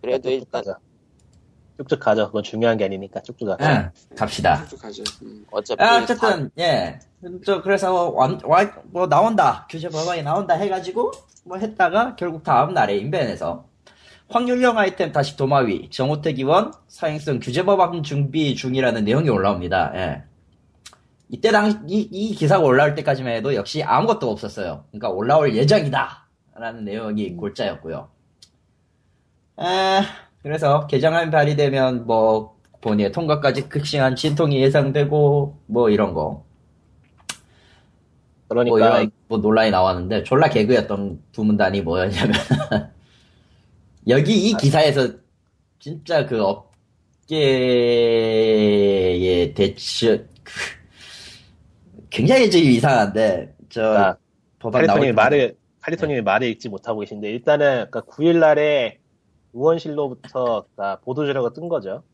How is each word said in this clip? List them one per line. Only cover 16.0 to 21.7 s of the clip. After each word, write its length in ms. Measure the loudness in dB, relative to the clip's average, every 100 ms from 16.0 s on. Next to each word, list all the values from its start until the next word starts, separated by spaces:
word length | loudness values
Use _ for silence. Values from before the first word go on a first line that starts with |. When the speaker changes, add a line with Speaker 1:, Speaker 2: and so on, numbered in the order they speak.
| -2 -2 -4 -4
Speaker 3:
의원 340 | 2 2 0 -8 _
사행성 520 | -8 -6 -6 -4 -6
규제 260 | -4 -2 0
법안 380 | 2 2 0
준비 500 | -6 -4 -2 -2 -2 -2
중이라는 480 | -4 0 0 0
내용이 240 | 0 2 2
올라옵니다." 640 | 2 2 0 -2 -2 -2 -4
예. 280 | -6 -8 -12 _ _ _ _ _ -20 _ _ _ _
이때 240 | -2 2
당-, 340 | 2 2